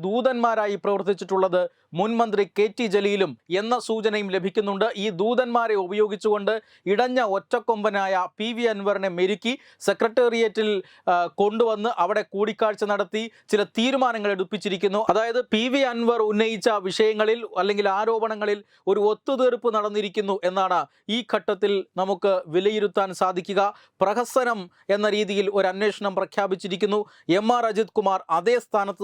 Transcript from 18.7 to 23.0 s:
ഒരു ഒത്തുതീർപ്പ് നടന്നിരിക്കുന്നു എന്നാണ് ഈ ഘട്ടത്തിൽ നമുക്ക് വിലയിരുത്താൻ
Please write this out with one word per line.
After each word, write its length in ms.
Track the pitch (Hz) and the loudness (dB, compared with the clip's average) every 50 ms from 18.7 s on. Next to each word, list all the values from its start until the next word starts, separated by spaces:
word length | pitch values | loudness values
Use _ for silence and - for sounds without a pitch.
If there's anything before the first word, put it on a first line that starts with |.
| _ _ - 180 | _ _ -2 0
ഒരു 100 | 202 208 202 208 | 2 4 4 2
ഒത്തുതീർപ്പ് 580 | 214 - _ - 269 240 254 254 240 220 - 240 214 | 2 0 _ -2 0 2 2 2 2 0 0 0 0
നടന്നിരിക്കുന്നു 600 | 214 208 214 202 208 202 208 175 220 202 196 196 196 - 180 | 0 0 -2 -2 -2 -4 -4 -2 -2 -2 -2 -2 -2 -2 -2
എന്നാണ് 300 | 185 196 190 185 180 165 143 - _ _ _ - 208 | 0 0 2 2 2 0 0 -4 _ _ _ -4 -4
ഈ 40 | 247 226 - - | -4 -4 -2 -4
ഘട്ടത്തിൽ 400 | 208 - - 208 190 214 202 202 196 185 - - 175 | -2 0 -2 -2 0 0 0 0 0 -2 -4 -6 -4
നമുക്ക് 320 | 185 190 202 175 - 202 190 185 - 165 151 | -2 -2 -2 0 0 0 0 0 -2 -2 0
വിലയിരുത്താൻ 560 | 180 190 208 220 214 196 202 - 208 | 0 2 2 2 0 -2 0 0 0